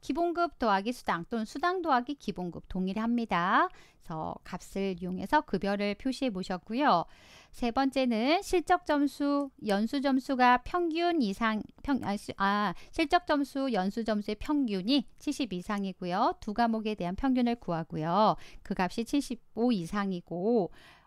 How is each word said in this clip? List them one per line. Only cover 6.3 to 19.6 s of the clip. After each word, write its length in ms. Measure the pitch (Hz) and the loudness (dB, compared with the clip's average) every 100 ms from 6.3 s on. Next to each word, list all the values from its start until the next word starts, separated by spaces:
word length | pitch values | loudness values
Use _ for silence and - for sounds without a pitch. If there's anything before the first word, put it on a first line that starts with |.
| 185 180 180 - 240 285 170 - - - - - | -2 -6 -6 -4 0 4 4 0 -10 -20 -20 -20
세 200 | - 240 | -4 -2
번째는 720 | 269 269 269 254 214 254 359 | 2 0 2 2 2 2 2
실적 440 | - 359 302 349 - | 2 0 4 2 4
점수, 640 | 294 285 - 285 285 277 - 208 | 2 2 0 0 0 -2 -6 0
연수 360 | 196 226 285 | 0 2 0
점수가 600 | 269 262 269 254 247 247 | 2 2 0 4 6 6
평균 580 | - 359 339 320 349 339 | 2 0 2 2 2 2
이상, 400 | 208 - 226 214 - - | 0 0 0 0 -6 -8
평-, 220 | - 269 | -2 0
아, 120 | 190 202 | 0 -4
시-, 180 | - - | -6 0
아, 360 | 196 208 202 - - | 2 2 0 -4 -6
실적 340 | - 302 349 - | -2 2 2 2
점수, 480 | 285 277 277 269 | 0 0 -2 0
연수 300 | 208 190 233 | 0 0 -2
점수의 320 | 226 208 208 214 | -2 -2 -2 -6
평균이 680 | - 294 240 190 196 277 - - | -2 0 0 0 0 0 0 -8
칠십 320 | 302 285 247 | -6 -4 -4
이상이고요. 840 | 180 - 202 196 - 180 185 285 359 | -6 -4 -4 -4 -6 -4 0 0 -2
두 140 | - | -4
과목에 420 | 208 233 220 214 214 | 0 0 0 -4 -4
대한 200 | 175 190 | -4 -2
평균을 400 | 269 254 240 233 | 0 2 0 -2
구하고요. 800 | - 165 165 160 160 190 208 156 - - | -4 -4 -4 -4 0 4 4 2 -6 -16
그 120 | - 196 | -6 -2
값이 280 | 180 - 226 | -2 -4 -2
칠십오 680 | 285 - 226 - 214 | -2 -2 -8 -8 0